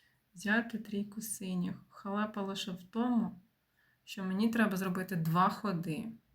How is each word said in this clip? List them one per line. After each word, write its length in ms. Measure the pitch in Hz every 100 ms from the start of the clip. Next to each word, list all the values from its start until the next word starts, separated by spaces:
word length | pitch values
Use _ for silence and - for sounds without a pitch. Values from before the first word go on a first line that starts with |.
| _ _ _ 180
взяти 420 | 202 220 226 220
трійку 440 | - 202 208 -
синіх. 540 | - - 190 180 180 180 -
Халепа 520 | - 202 202 214 208
лише 300 | 196 196 -
в 120 | 180
тому, 580 | - 226 247 240 180 - - _ _ _ _ _
що 200 | - -
мені 260 | 185 190 226
треба 280 | 226 208 185
зробити 380 | 190 185 185 180
два 340 | 160 170 196
ходи. 580 | 220 208 170 170 151 113 - _